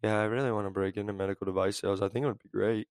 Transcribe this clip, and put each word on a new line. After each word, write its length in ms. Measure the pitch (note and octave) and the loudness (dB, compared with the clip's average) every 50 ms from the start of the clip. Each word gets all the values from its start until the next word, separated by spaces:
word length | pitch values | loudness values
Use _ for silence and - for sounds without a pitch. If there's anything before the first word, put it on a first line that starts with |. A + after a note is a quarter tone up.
Yeah, 180 | - G#2+ G#2+ G#2+ | 0 2 2 2
I 60 | G#2+ | 2
really 260 | G#2+ A2 B2 C#3 C3 | 2 0 0 0 0
wanna 180 | A#2 G#2+ G#2 G2 | 0 0 -2 -2
break 260 | F#2+ F#2+ G2 F#2+ F#2+ | -2 0 -2 -2 -2
into 160 | G2+ G2+ G#2 G#2 | -4 -6 -6 -4
medical 320 | G2 F#2+ F#2+ G2 - - | -4 -2 -2 -2 -4 -4
device 320 | F#2+ F#2 F#2 F#2 F#2+ G2+ - | -2 0 2 2 2 0 0
sales. 220 | - - G2+ F#2+ | 0 0 0 2
I 80 | G2+ G2 | 0 0
think 140 | F#2+ A#2 C3+ | 0 0 -2
it 20 | |
would 120 | D3 A2 G2 | 0 -2 -4
be 100 | _ - | _ -8
great. 380 | _ G#2 G2+ G#2 A2+ G#2+ G#2+ _ | _ 0 2 2 2 0 0 _